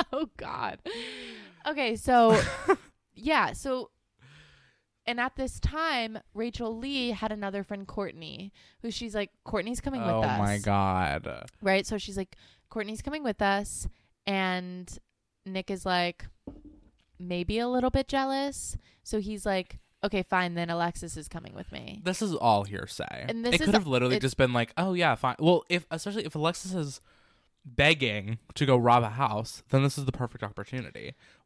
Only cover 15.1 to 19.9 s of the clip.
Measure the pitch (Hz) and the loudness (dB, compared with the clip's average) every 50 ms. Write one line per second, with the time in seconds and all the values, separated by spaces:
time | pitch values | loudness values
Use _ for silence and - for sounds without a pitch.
15.1 | _ _ _ _ _ _ _ 190 190 190 180 - 196 185 - 190 180 180 175 175 | _ _ _ _ _ _ _ -8 -6 -6 -4 -4 -6 -4 0 0 2 2 2 0
16.1 | 175 - - - - _ _ - - - - - - - - _ _ _ _ _ | -2 -6 -10 -16 -16 _ _ -16 -16 -16 -18 -20 -20 -20 -20 _ _ _ _ _
17.1 | _ - 180 180 180 175 175 170 214 226 233 247 247 254 247 262 - 269 269 - | _ -14 -8 -4 -4 -2 -2 0 0 0 0 0 2 2 2 2 2 2 0 0
18.1 | - 269 269 269 269 269 277 285 277 - - - - - - _ _ _ _ - | 0 0 0 0 0 -2 -2 -4 -4 -6 -8 -8 -8 -10 -10 _ _ _ _ -4
19.1 | - 214 190 208 214 196 - 214 196 185 180 - - - - _ | -4 -2 -2 -4 -6 -4 -2 0 0 0 -2 -4 -8 -16 -18 _